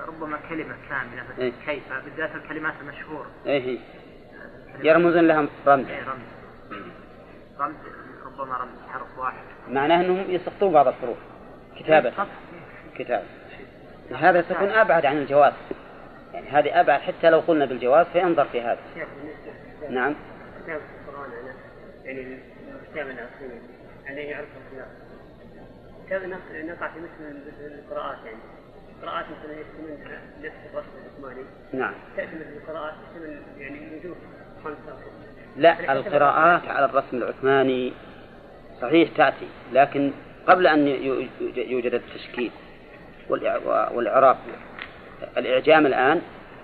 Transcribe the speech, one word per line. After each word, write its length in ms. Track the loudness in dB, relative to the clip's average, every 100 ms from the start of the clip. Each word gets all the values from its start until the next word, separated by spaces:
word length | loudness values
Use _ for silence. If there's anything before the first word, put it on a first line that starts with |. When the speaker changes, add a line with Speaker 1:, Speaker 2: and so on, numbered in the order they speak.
| -14
Speaker 1:
ربما 300 | -12 -8 -10 -8
كلمة 260 | -8 -8 -12 -8
كاملة، 340 | -8 -8 -12
مثل 180 | -12 -6
Speaker 2:
إيه. 100 | -6 -4 -8
Speaker 1:
كيف، 180 | -8 -8 -10 -10
بالذات 300 | -8 -8 -8
الكلمات 380 | -10 -6 -6 -8
المشهورة. 460 | -14 -16 -12 -12 -14 -10 -2
Speaker 2:
إيه، 180 | 0
إيه. 140 | 0 -6 -10 -20 -20 -20 -20 -20 -20 -20 -18
Speaker 1:
الكلمات 180 | -2 4
Speaker 2:
يرمزون 420 | 6 6 6 6
لها 200 | 6 2 0 4
رمز. 200 | 4 4
Speaker 1:
إيه، 160 | -8
رمز. 180 | -8 -10 -12 -18 -20 -20 -16
Speaker 2:
مم. 200 | -14 -14 -18 -20 -20 -20 -20 -20 -8
Speaker 1:
رمز، 160 | -8 -8 -16 -18 -18 -16 -16
ربما 320 | -10 -8 -6
رمز 320 | -8 -12 -12
حرف 300 | -12 -12 -8
واحد. 180 | -8 -8 -18 -18 -4
Speaker 2:
معناه 320 | 0 4 4
أنهم 300 | 4 0 0
يسقطون 420 | -4 -4 0 6
بعض 140 | 6 6
الحروف. 300 | 2 -6 -8 -12 -20 -20 -20 -20 -10
كتابة. 300 | 4 4 4
Speaker 1:
إيه، 60 | -4
طبعًا. 120 | -6 -8 -18 -20 -18 -20 -20 -12
Speaker 2:
كتابة. 280 | -4 -4 -4 -18 -20 -18
Speaker 1:
شيء. 600 | -20 -20 -20 -20 -12 2
Speaker 2:
هذا 240 | 4 4
تكون 260 | 2 -2 2
Speaker 1:
نعم. 120 | 4
Speaker 2:
أبعد 260 | 4 4 4
عن 120 | 0
الجواز. 360 | 2 6 6 4 -10 -12 -12 -20 -20 -20 -16
يعني 160 | -14 0
هذه 300 | 2 4 4
أبعد، 220 | 4 2
حتى 280 | 0 2 4
لو 100 | 6
قلنا 260 | 4 2 2
بالجواز 400 | 0 4 4 4
فينظر 400 | 2 2 2 0
في 160 | -2
هذا. 180 | -2 -4 -6 -14
Speaker 3:
شيخ، 120 | -14 -12
بالنسبة 680 | -16 -16 -18 -18 -20 -16 -8 -2
Speaker 2:
نعم. 160 | -2 -4 -12 -18 -18 -18
Speaker 3:
كتاب 180 | -12 -12 -12 -18 -16
القرآن 220 | -16 -14
على، 220 | -14 -16 -18 -20 -20 -20 -18 -14
يعني 320 | -12 -12 -16 -18 -20 -20 -18
الكتاب 260 | -14 -12 -10
العصري 540 | -12 -16 -16 -16 -16 -20 -20 -20 -20 -16
عليه 220 | -12 -12
يعرف 180 | -12 -14 -18 -18
الخلاف. 200 | -18 -18 -20 -20 -20 -20 -20 -20 -20 -20 -20 -20 -20 -8
كتاب 160 | -8
نق-، 440 | -8 -12 -14 -14 -12
نقع 220 | -10 -12
في 120 | -12
مثل، 380 | -16 -16 -16 -16 -18
مثل 260 | -16 -16
القراءات، 440 | -16 -12 -10 -10 -12 -16
يعني. 120 | -18 -20 -20 -20 -20 -20 -16
القراءات 260 | -10 -10 -10
مثلًا 260 | -14 -14
يشتمل 460 | -16 -16 -16 -16 -16 -16
على 140 | -18 -18 -16
نفس 120 | -16 -16 -12
الرسم 140 | -12 -12 -18
العثماني. 480 | -20 -18 -16 -16 -16 -20 -10
Speaker 2:
نعم. 200 | -4 -4 -6 -12 -10
Speaker 3:
تأتي 180 | -10 -12
مثل 220 | -14 -16
القراءات 300 | -12 -10 -10
تشتمل، 480 | -12 -18 -16 -16 -16 -18 -16
يعني، 220 | -14 -14 -14 -14
وجوه 160 | -14 -16 -18 -20 -20 -14
خمسة 280 | -12 -12 -16
أو 60 | -18
ستة. 340 | -18 -20 -20 -20 -14 4
Speaker 2:
لا، 120 | 4
Speaker 3:
على 320 | 6 0 -2
حسب 60 | 2
Speaker 2:
القراءات 540 | 4 4 6 6 4
Speaker 3:
الرسم. 160 | 0 0
Speaker 2:
على 80 | 2
الرسم 320 | 2 0 -4
العثماني 760 | -4 -2 2 4 4 2 -2 -8 -18 -20 -20 -20 -20 -20 -20 -10
صحيح 280 | 2 4 4 4
تأتي، 300 | 2 2 -14 -14 0
لكن 380 | 4 4 4 -2 -2 -16 -4 4
قبل 200 | 6 6
أن 200 | 6 4
ي-، 180 | 0 -2
يو-، 220 | -2 -4 -8 -8 -6
يوجد 380 | -4 -2 -2
التشكيل 580 | -4 -6 -16 -12 -6 -6 -8 -20 -20 -20 -20 -20 -18 -6
والإع-، 640 | -2 0 -2 0 0 0
والإعراب، 460 | 0 2 6 6 6 -2 -14 -16 -16 -16 -18 -20 -16 -6 -4
الإعجام 480 | 0 2 6 6 6
الآن 360 | 4 4 4 -2 -18 -20 -16